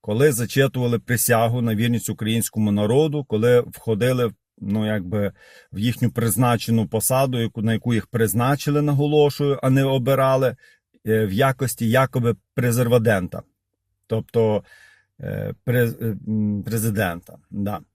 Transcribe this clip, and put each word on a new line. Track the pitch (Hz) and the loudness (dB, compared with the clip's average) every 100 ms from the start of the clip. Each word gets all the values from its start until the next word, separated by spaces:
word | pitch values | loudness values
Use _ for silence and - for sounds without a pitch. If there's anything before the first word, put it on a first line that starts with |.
Коли | - 117 147 | -4 2 2
зачитували | 117 120 135 139 131 123 117 | 2 -2 0 0 0 -2 -2
присягу | - 123 - 117 117 123 | -2 -2 2 2 2 0
на | 117 104 | -2 0
вірність | 117 117 - | 0 -2 -4
українському | 104 110 113 107 - 107 | -6 -2 -2 -2 -2 0
народу, | 104 104 127 156 147 139 | 2 2 2 2 -2 -4
коли | 107 117 123 | 0 4 4
входили, | 117 - - 107 123 127 117 - _ _ | 2 -10 -4 -2 0 0 -2 -6 _ _
ну, | 98 104 107 | -4 -2 -2
якби, | 107 90 104 101 - - - _ | -4 -4 -4 -4 -6 -20 -20 _
в | 92 | -4
їхню | 113 117 120 | -4 -2 -2
призначену | - 113 101 123 117 - 117 107 | 0 -2 0 2 0 0 0 0
посаду, | 110 - 131 135 127 | -2 0 0 0 -2
яку, | 113 - | -4 -4
на | 110 | -2
яку | 110 123 | -2 0
їх | 113 - | -2 -2
призначили, | 110 110 110 120 143 - 147 | -2 0 2 0 0 0 0
наголошую, | 147 139 147 151 143 - 147 135 | 2 2 2 4 4 2 -2 0
а | 131 | 2
не | 135 | 2
обирали, | 135 135 123 135 131 131 131 123 - _ _ _ - | 2 0 2 2 2 2 0 -2 -18 _ _ _ -2
е, | 110 107 | 0 0
в | |
якості | 95 135 131 131 - 117 | 2 0 0 -4 -2 0
якоби | 123 131 135 120 113 _ | 2 2 0 -2 -2 _
презервадента. | - 123 117 127 123 113 101 90 - - _ _ _ _ _ _ | -4 0 0 2 4 4 2 -2 -10 -16 _ _ _ _ _ _
Тобто, | 110 - 120 110 104 - - - _ _ _ | -6 -2 0 2 0 -4 -20 -20 _ _ _
е, | - 50 - - - | -10 -8 -8 -8 -2
през-, | 120 120 110 | 0 0 -2
е, | 113 98 - | -6 -6 -4
м, | 110 104 101 98 | -2 -2 -4 -4
президента, | 113 113 104 98 85 - - _ | -4 -2 -2 -2 -4 -14 -20 _
да. | 98 101 95 - | -8 -8 -8 -14